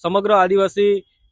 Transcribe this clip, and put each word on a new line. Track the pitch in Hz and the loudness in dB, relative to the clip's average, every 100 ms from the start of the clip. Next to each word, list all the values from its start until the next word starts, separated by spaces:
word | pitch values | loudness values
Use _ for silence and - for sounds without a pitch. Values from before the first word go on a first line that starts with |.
સમગ્ર | 175 196 202 | -4 -2 0
આદિવાસી | 208 185 196 190 202 202 202 - _ _ | 2 2 2 0 0 0 -2 -6 _ _